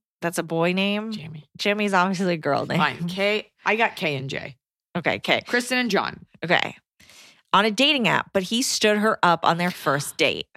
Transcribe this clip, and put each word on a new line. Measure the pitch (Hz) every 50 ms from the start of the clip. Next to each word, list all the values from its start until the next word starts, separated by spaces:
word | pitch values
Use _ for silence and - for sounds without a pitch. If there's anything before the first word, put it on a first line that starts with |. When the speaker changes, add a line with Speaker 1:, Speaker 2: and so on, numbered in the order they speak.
| _ _ _ _ -
Speaker 1:
That's | 170 170 -
a | 165
boy | 160 165 165 165 175 180
name? | 190 196 202 202 208 214 226 220
Speaker 2:
Jamie. | 214 151 160 160 156 - _ _ -
Speaker 1:
Jamie's | - 208 208 208 208 208 190
obviously | 185 175 190 190 175 196 180 175
a | 160
girl | 147 147 139 120 -
name. | 131 135 160
Speaker 2:
Fine. | 160 147 127 113 170 175
K. | 180 190 196 202 214 214 - - _ _ -
I | - 208
got | 220 233 208 -
K | - - 160 147
and | 131 135 135
J. | - - - - 127 - _ _ _ _ _ _ -
Speaker 1:
Okay, | 90 - - 95 95
K. | - - 151 110 -
Speaker 2:
Kristen | - - 240 247 - 254 254
and | 247 233
John. | 185 180 117 - - - - - _ _ -
Speaker 1:
Okay. | 165 175 139 - - - - _ _ _ _ - - - - - - - _ _ _ -
On | 185 208
a | 226
dating | 208 196 269 285 311 277 233
app, | 165 147 139 - - -
but | 196 185
he | 175 226 233 269
stood | - - - - 214 208 208
her | 208 220 214 - -
up | 175 170 160 -
on | - 165 170
their | 175 180
first | 180 - - 156 135 143 143 - -
date. | - 160 131 82 78 - - _